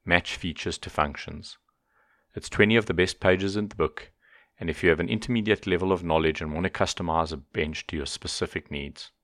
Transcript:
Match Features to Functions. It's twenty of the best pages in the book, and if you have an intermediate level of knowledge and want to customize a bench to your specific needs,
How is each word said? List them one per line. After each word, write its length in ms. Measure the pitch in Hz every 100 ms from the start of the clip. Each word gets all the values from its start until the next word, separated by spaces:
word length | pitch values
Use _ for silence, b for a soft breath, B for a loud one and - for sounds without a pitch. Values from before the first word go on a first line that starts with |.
| -
Match 320 | 87 - -
Features 420 | 90 76 - -
to 100 | -
Functions. 680 | - 76 73 - 76 - - _ _ _ _ _ _ _ -
It's 140 | -
twenty 260 | - 104 113
of 100 | 104
the 60 | 87
best 240 | 92 -
pages 360 | 95 92 98 101
in 120 | 104
the 80 | -
book, 360 | 78 - - _ b b b b
and 80 | 123
if 120 | -
you 80 | 165
have 100 | 165
an 100 | 87
intermediate 580 | 107 - 120 107 101 -
level 240 | 87 92
of 120 | 92
knowledge 380 | 87 80 80 76
and 120 | 78
want 100 | 76
to 60 | 92
customize 600 | - 95 - 87 80 80
a 60 | 78
bench 480 | - - 78 76 -
to 100 | 78
your 100 | 69
specific 640 | - - - 87 - -
needs, 400 | 71 71 - - _